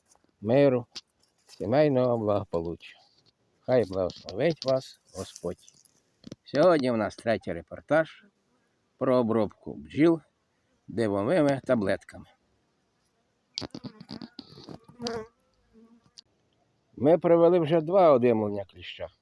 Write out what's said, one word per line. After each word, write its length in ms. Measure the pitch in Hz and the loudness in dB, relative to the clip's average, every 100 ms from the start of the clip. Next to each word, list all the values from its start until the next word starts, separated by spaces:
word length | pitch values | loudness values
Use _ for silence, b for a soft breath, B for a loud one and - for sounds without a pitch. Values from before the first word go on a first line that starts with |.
| _ _ _ _ | _ _ _ _
миру, 440 | 101 131 143 123 120 - - _ _ _ _ | 0 4 4 2 -4 -16 -20 _ _ _ _
сімейного 720 | - 87 131 151 127 127 117 | -10 -2 2 2 2 2 0
благополуччя. 800 | 104 101 98 85 82 80 - - _ _ _ _ _ _ | 0 -2 -2 -6 -6 -10 -14 -20 _ _ _ _ _ _
Хай 240 | - 127 95 | -2 0 0
благословить 800 | 95 90 - - 92 156 151 127 | -2 -4 -6 -12 -4 -4 -2 -2
вас 360 | 131 - - _ | -4 -4 -18 _
Господь. 440 | - 95 - 87 - - _ _ _ _ _ - - | -14 -14 -10 -10 -10 -16 _ _ _ _ _ -20 -20
Сьогодні 480 | - 135 165 160 127 | -6 0 2 2 0
у 60 | 117 | -2
нас 180 | 98 - | -4 -6
третій 380 | 117 107 - | -4 -4 -4
репортаж 720 | 85 - - - 151 156 - _ _ _ _ _ _ _ - | -10 -12 -16 -4 -2 -2 -8 _ _ _ _ _ _ _ -6
про 200 | 131 127 | 0 0
обробку 560 | 113 113 101 - - | 2 0 -2 -6 -16
бджіл 480 | - - - 165 165 - _ _ _ _ _ - | -16 -8 0 2 2 -4 _ _ _ _ _ -10
димовими 760 | 95 110 101 104 180 143 135 | -4 -2 -2 0 0 0 0
таблетками. 640 | - 123 95 95 - - - _ _ _ _ _ _ _ _ _ _ _ _ - - - - 214 - - - - - - - - _ 240 233 233 220 _ _ _ _ 226 226 233 _ - - _ _ _ _ _ _ - | -2 -2 0 -4 -8 -20 -20 _ _ _ _ _ _ _ _ _ _ _ _ -12 -12 -14 -18 -20 -20 -18 -20 -20 -20 -20 -20 -20 _ -14 -10 -10 -12 _ _ _ _ _ _ _ _ -20 -20 _ _ _ _ _ _ -2
Ми 220 | 139 170 | 2 2
провели 420 | 170 170 170 180 | 4 4 6 4
вже 220 | 147 170 | 2 0
два 300 | 156 190 170 | 0 4 6
одимлення 540 | 131 123 110 104 101 98 | 6 4 2 0 -6 -12
кліща. 420 | - - - 85 _ | -16 -18 -14 -14 _